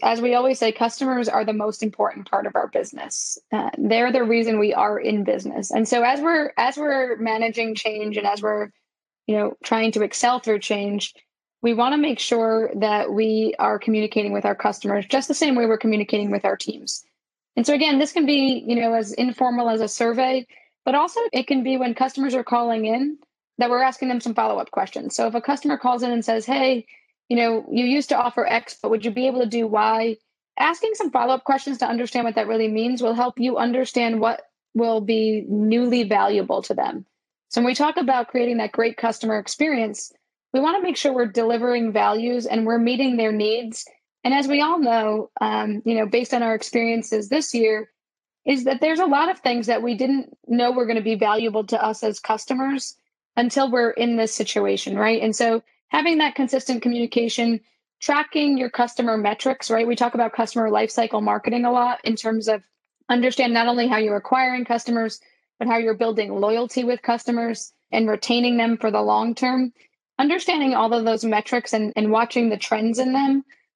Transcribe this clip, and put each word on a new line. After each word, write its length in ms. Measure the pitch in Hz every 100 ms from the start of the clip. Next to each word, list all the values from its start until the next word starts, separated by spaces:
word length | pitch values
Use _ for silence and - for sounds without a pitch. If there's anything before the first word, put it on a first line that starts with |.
as 180 | 226 233
we 140 | 240
always 240 | 247 262 254
say, 140 | 220
customers 560 | 220 233 - 262 254 220
are 160 | -
the 80 | 214
most 280 | 214 214 -
important 480 | 214 - 208 202 190
part 160 | 196
of 120 | 202 196
our 100 | -
business. 720 | - - - - - - - -
Uh, 180 | 214 - -
they're 320 | 208 226 247
the 140 | 247
reason 340 | 226 233 226 220
we 160 | 208
are 240 | - 208 208
in 240 | - 214
business. 480 | 196 208 196 - 196
And 160 | - 220
so 160 | 240
as 180 | 240 277
we're, 320 | 320 330 294 -
as 180 | 247 269
we're 400 | 302 269 254 214
managing 600 | 226 220 226 226 226 214
change 400 | 220 214 214 208
and 100 | 202
as 160 | 208
we're, 280 | 214 208 208 _ _ _ _ _ -
you 80 | 214
know, 200 | 208 -
trying 300 | - 226 220
to 100 | 214
excel 380 | 214 - 240 247
through 180 | 226 208
change, 560 | - 202 202 202 - - _ _ _ _
we 100 | 233
wanna 240 | 226 247 294
make 220 | 294 233
sure 540 | - 233 226 220 220
that 380 | 202 214 208 -
we 420 | 202 220 220 220 -
are 180 | 214 208
communicating 540 | - 214 214 214 208
with 120 | 202
our 120 | 202 202
customers 500 | 208 202 202 202 196
just 220 | 269 -
the 60 |
same 200 | 285 302
way 120 | 247 226
we're 120 | 220
communicating 540 | 226 208 208 208 208
with 120 | 202
our 120 | 196 196
teams. 480 | - 214 - - - _ _ _ _ -
And 80 |
so 100 | 233
again, 260 | 294 311 269
this 120 | 294
can 140 | 349 285
be, 380 | 285 269 254 -
you 80 |
know, 180 | 233 233
as 200 | 226 208
informal 580 | - 254 226 254 240 233
as 120 | 220
a 60 | 214
survey, 600 | - 233 233 262 262 247 - _ _
but 120 | - 254
also 240 | 339 466 466
it 140 | 254 254
can 160 | 269
be 140 | 247 262
when 180 | 247
customers 400 | 226 262 277 269
are 80 | 254
calling 440 | 233 240 233 226 220
in 320 | 233 285 302 _ _ _ -
that 120 | 240
we're 120 | 247
asking 240 | 262 254 262
them 120 | 247
some 140 | 233
follow-up 380 | 220 220 202 -
questions. 420 | - 190 - -
So 140 | - 233
if 60 |
a 60 | 233
customer 380 | 247 269 294 285
calls 240 | 254 247
in 80 | 247
and 140 | 233
says, 200 | 226 226
"Hey, 420 | 220 269 262 247 - - _ _ -
you 80 | 240
know, 260 | 233 226 -
you 160 | 233 247
used 240 | 277 -
to 80 | 277
offer 260 | 240 240 233
X, 300 | 233 - -
but 80 | 208
would 120 | 220
you 80 | 226
be 160 | 214 262
able 140 | 254
to 60 | 233
do 200 | 233 226
Y?" 520 | 208 214 220 226 220 _ _ _ -
Asking 340 | 311 339 440
some 160 | 427 349
follow-up 340 | 254 240 262
questions 340 | 269 269 285 254
to 100 | 233
understand 380 | 233 233 247 233
what 80 |
that 140 | 226 208
really 200 | 226 220
means 320 | 220 233 247
will 140 | 240
help 240 | 233 247 247
you 180 | 247 240
understand 640 | 233 247 262 - 233 220
what 220 | 175 - - _ _
will 260 | 220 233 226
be 460 | 208 220 220 214 -
newly 540 | 208 214 233 247 240
valuable 580 | 208 202 196 208 185 -
to 120 | 185
them. 320 | - - - - _ _ _ _
So 120 | -
when 60 | 240
we 80 |
talk 220 | 254 294 302
about 320 | 254 254 233
creating 280 | 254 240 233
that 140 | 214
great 240 | - 233 226
customer 420 | 233 214 220 214
experience, 760 | 196 - 311 262 220 214 - _ _ _ _
we 60 | 254
wanna 220 | 302 392
make 140 | 370 262
sure 160 | 285
we're 140 | 254 233
delivering 640 | 208 226 233 247 240 226
values 540 | 208 208 214 233 247 226
and 200 | 226 226
we're 120 | 233
meeting 380 | 233 247 269 240
their 160 | 220
needs. 540 | 214 214 226 226 226 - _ _ _
And 100 | 247
as 140 | 277 269
we 120 | 285
all 200 | 302 339
know, 500 | 254 226 214 214 - -
um, 400 | 214 214 214 208 233
you 80 |
know, 120 | 226 214
based 280 | 240 247
on 80 | 247
our 140 | 233 220
experiences 720 | - 233 233 226 220 214 202
this 260 | 294 294
year, 360 | 240 220 214 220 _ _ _ _ _
is 200 | - 269
that 160 | 254 262
there's 200 | 311 320
a 60 | 359
lot 240 | 277 330
of 80 | 370
things 300 | 254 240 214
that 140 | 226
we 120 | 240
didn't 420 | 214 262 277 - - -
know 240 | 240 240
were 140 | 254 233
gonna 140 | 226
be 140 | 214
valuable 500 | 220 214 220 226 214 202
to 140 | 226
us 200 | 214 214
as 160 | 220 202
customers 800 | - 220 - 262 269 277 - - _ _ _ -
until 340 | 247 269 269
we're 200 | 240 233
in 260 | - 240 226
this 180 | 220
situation, 600 | - 202 214 202 196 - 196
right? 260 | 220 226
And 120 | 220
so 280 | 214 233 226 - _ _
having 300 | 302 320 311
that 160 | 302
consistent 480 | - 254 262 - 247
communication, 800 | 240 240 233 240 233 233 233 226 _ _ _ -
tracking 580 | - 285 302 311 294 269
your 120 | 247
customer 460 | - 240 - 240 220
metrics, 540 | 208 214 - - -
right? 160 | 226 233
We 100 | 240
talk 180 | 240
about 180 | 240 226
customer 380 | - 240 240 220
lifecycle 520 | 214 220 - 226 214
marketing 420 | 208 208 226 240
a 80 | 240
lot 280 | 247 247 247
in 120 | - 220
terms 320 | 220 220 220
of 140 | 208 - _ _ _ -
understand 440 | 247 247 240 240
not 160 | 233 233
only 180 | 240 240
how 120 | 214
you're 180 | 214 202
acquiring 480 | - 262 254 254
customers, 560 | 240 233 - 233 220 - _ _ _ -
but 100 | 240
how 100 | 233
you're 160 | 226
building 400 | 220 226 220 208
loyalty 480 | 202 202 226 247 -
with 200 | 240 240
customers 720 | - 233 - 233 233 220 - _ -
and 160 | - 220
retaining 480 | 214 - 240 240 240
them 200 | 226 226
for 140 | 220
the 120 | 208
long 340 | 214 214 226 226
term. 360 | 254 254 254 - _ _ _ -
Understanding 560 | 294 349 349 320 269
all 180 | 233 220
of 120 | 233
those 200 | 226 220
metrics 480 | 226 214 - 247 -
and, 200 | 220 214
and 160 | - 214
watching 380 | 226 233 247 233
the 80 | 202
trends 420 | - 220 220 226
in 140 | 254
them 320 | 269 277 277 - _ _